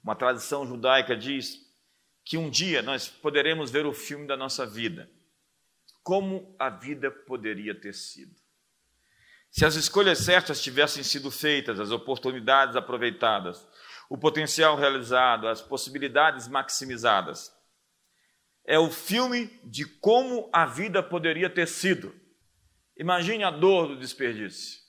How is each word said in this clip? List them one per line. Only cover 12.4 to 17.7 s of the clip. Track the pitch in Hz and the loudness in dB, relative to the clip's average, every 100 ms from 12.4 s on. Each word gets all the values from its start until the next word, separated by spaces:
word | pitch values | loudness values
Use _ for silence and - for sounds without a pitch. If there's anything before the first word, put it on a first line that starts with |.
| 113 135 135 120 | 4 4 4 0
aproveitadas, | - 123 117 98 113 101 90 90 - _ - - - | -4 -2 -2 0 0 0 -2 -12 -18 _ -20 -20 -12
o | 135 | 0
potencial | 151 156 151 156 156 147 | 0 0 -4 4 4 6
realizado, | 139 135 117 127 127 113 110 | 2 0 0 4 4 2 0
as | 110 | -4
possibilidades | - 131 127 135 135 131 156 135 117 | -6 -8 -6 -6 0 4 4 2 -4
maximizadas. | 135 135 - 135 120 117 101 85 82 - _ _ | -6 -4 -8 -6 -2 4 4 2 -10 -16 _ _